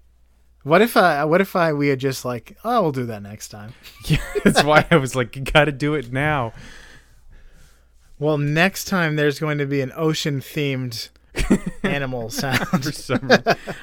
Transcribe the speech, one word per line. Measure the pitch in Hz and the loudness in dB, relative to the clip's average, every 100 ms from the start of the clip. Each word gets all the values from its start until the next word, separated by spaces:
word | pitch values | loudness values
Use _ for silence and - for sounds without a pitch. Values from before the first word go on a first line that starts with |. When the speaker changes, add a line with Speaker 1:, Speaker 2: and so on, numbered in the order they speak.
| _ _ _ _ _ _ | _ _ _ _ _ _
Speaker 1:
What | 139 170 | 2 4
if | 233 240 | 6 6
I, | 180 143 151 | 6 4 4
what | 175 | 4
if | 190 190 | 2 0
I, | 165 | 0
we | 147 143 | 2 2
had | 131 | 2
just, | 135 131 127 | 0 -2 -6
like, | 120 - - | -8 -10 -10
"Oh, | 220 240 | -2 2
we'll | 165 | 2
do | 131 120 | 0 -6
that | 107 | -8
next | 101 104 - | -12 -14 -16
time." | 107 104 - - | -16 -16 -18 -20
Speaker 2:
<laughs> | - - | -10 -2
Yeah, | 156 - 403 | -2 -2 0
that's | 208 254 | 2 4
why | 147 151 147 | 6 4 6
I | 165 | 2
was | 131 127 | 2 -2
like, | 120 135 | -4 -4
"You | |
gotta | 131 156 147 | 2 4 4
do | 131 147 | 0 -2
it | 151 120 | -4 -4
now." | 131 151 147 117 - - - - - _ - - - - - - _ _ _ _ - | -2 0 0 -2 -8 -18 -20 -20 -20 _ -20 -20 -20 -20 -20 -20 _ _ _ _ -6
Speaker 1:
Well, | 147 151 | -2 0
next | 147 151 185 - - | 0 2 0 0 -4
time | 190 160 151 | -2 0 2
there's | 147 135 | 0 0
going | 156 147 | -2 -2
to | 139 | -2
be | 143 | -2
an | 131 156 | -2 -2
ocean-themed | 160 151 160 139 - 160 143 131 127 117 - _ _ - | -2 0 -2 -4 -6 -4 -4 -4 -6 -8 -14 _ _ -2
Speaker 2:
<laughs> | - 202 - - | 0 0 -2 -6
Speaker 1:
animal | 202 143 135 127 113 | -4 -4 -4 -6 -8
sound. | - 139 123 - - | -6 -2 -2 0 -2
Speaker 2:
For | 143 | -2
some | - - 123 135 | -8 -4 -2 2
reason. | 254 233 - - - | 2 2 -2 -4 -14